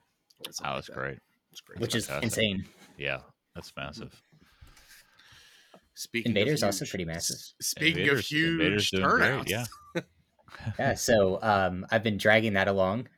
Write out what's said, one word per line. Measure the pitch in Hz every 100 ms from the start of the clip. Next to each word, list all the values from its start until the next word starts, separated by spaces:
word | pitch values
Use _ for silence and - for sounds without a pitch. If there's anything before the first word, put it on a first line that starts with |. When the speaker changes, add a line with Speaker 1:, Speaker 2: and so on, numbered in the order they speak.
| _ _ _ _ -
Speaker 1:
Something | -
Speaker 2:
That | 71
Speaker 1:
like | 67
Speaker 2:
was | -
Speaker 1:
that. | -
Speaker 2:
great. | 67 67 _ _ _
Speaker 1:
It's | -
great. | - -
Speaker 3:
Which | 113 117
is | -
Speaker 2:
Fantastic. | 69 117 113
Speaker 3:
insane. | 107 98 - - - -
Speaker 2:
Yeah, | 69 65 - _ _ 90
that's | -
Speaker 1:
Mm-hmm. | - 69
Speaker 2:
massive. | 76 - - _ _ _ _ - - - - _ _ - - - - _ - _ -
Speaker 1:
Speaking | - 117 113
of | 104
Speaker 3:
Invaders | 110 151
also | 104 - 131
Speaker 1:
huge, |
Speaker 3:
pretty | 101 85
massive. | 82 - -
Speaker 1:
s-, | - -
speaking | - - 156 160
Speaker 2:
Invaders, | 185 135
Speaker 1:
of | 104
huge | 151 165 165
Speaker 2:
Invaders | 170 104 98
doing | 95 92
great, | 240 160
Speaker 1:
turnouts. | 135 -
Speaker 2:
yeah. | 101 120 - - 170
Speaker 3:
<laughs> | - _ _ _ - - - 104
Yeah, | 131
so, | 104 - 113 95 95
um, | 113 101 95 90 95
I've | 113
been | 110 98
dragging | 107 110 110
that | 98 98
along, | 98 92 110 123